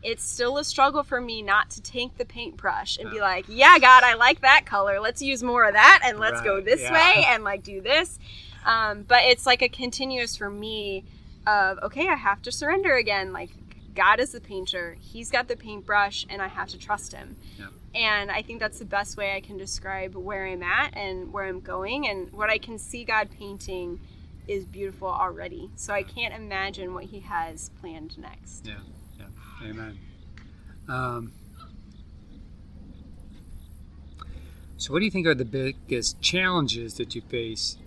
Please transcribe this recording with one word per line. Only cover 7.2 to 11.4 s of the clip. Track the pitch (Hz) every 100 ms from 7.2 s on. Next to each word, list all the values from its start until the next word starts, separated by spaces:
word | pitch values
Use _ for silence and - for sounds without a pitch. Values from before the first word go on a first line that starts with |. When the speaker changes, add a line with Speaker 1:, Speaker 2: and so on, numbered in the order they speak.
| 302
Speaker 1:
and, | 233
like, | 214 196
do | 202 196
this." | 190 294 330 - - - - -
Um, | - 226 214 208
but | 202 247
it's, | 240 247
like, | - 247
a | 247
continuous | - 247 - 269 262 233 -
for | 208
me | 202 214 220 208 190 - - - -